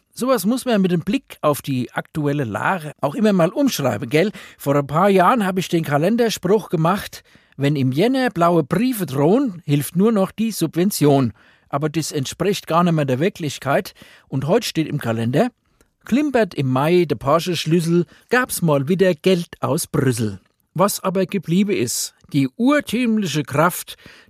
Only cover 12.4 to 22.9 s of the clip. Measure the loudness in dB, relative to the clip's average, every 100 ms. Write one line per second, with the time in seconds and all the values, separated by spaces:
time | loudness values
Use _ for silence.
12.4 | -2 -2 0 2 2 2 0 0 -2 -2
13.4 | -8 -6 -2 -2 -2 -12 -20 -20 _ -6
14.4 | 0 0 0 -4 -4 -4 -2 -2 0 0
15.4 | 0 -2 _ _ _ _ -2 0 0 0
16.4 | 0 0 -2 0 2 2 2 -2 2 0
17.4 | 0 -4 0 0 2 0 0 -6 _ 0
18.4 | 0 -2 0 0 0 2 2 2 2 0
19.4 | -2 -8 -4 -4 -2 0 0 0 -4 -6
20.4 | _ _ _ -2 0 0 -4 -2 -2 -4
21.4 | -2 0 2 0 -2 -4 -8 -12 _ 0
22.4 | 0 0 2 2 0